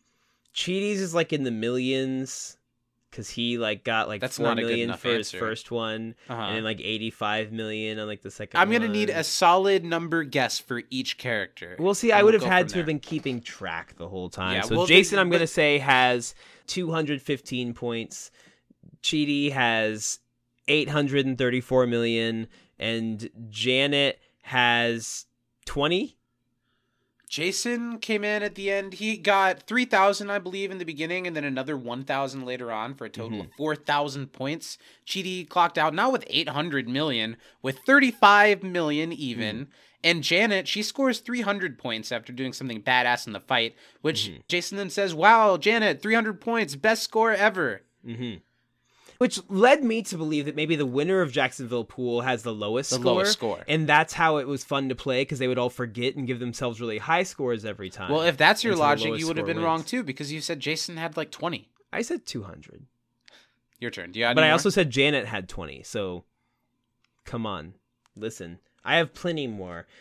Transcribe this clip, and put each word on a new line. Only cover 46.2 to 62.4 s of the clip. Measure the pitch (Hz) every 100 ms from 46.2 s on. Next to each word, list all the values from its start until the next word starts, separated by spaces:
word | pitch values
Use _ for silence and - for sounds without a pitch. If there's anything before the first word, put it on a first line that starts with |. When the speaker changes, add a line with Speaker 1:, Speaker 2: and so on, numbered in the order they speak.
| 220 196
Speaker 2:
points, | 233 233 175 139
best | 214 226
score | - 220 226
ever." | 196 208 185 135 98 _ _ 120
Speaker 1:
Mm-hmm. | 113 123 90 _ _ _ _ _ _ _ -
Which | 247 - -
led | 190 247 302
me | 247 226
to | - 175
believe | 156 151 143
that | 147
maybe | 156 160
the | 135
winner | 127 160 190
of | 160
Jacksonville | 127 131 - 120 120 113
Pool | - 123 120
has | 127 123
the | 117
lowest | 107 104 120 139
Speaker 2:
The | 131
Speaker 1:
score. | 123 117
Speaker 2:
lowest | 202
score. | 220 113 92 -
Speaker 1:
And | 156 151
that's | 151 160
how | - 165 151
it | 135
was | 135
fun | - 139 135
to | 127
play, | 143 127 139
'cause | 113
they | 127
would | 123
all | 123
forget | - 120 110 123 143
and | 127
give | 123
themselves | 123 113 127 110
really | 117 107
high | 104 170
scores | 185 - 127 113 110
every | 101 95
time. | - 92
Speaker 2:
Well, | 151
if | 170 139
that's | 156 214
your | 233
Speaker 1:
And | 175
so |
the | 147
Speaker 2:
logic, | 139 -
Speaker 1:
lowest | 151
Speaker 2:
you | 160
would | 165
have | 160
Speaker 1:
score | 160
Speaker 2:
been |
wrong | 165 160
Speaker 1:
wins. | 156
Speaker 2:
too, | 247
because | 170 131 143
you | 156
said | 147 156
Jason | 143 156 - 165
had, | 165 160
like, | 156
twenty. | - 170 135 - _ _
Speaker 1:
I | -
said | 233 339 -
two | 120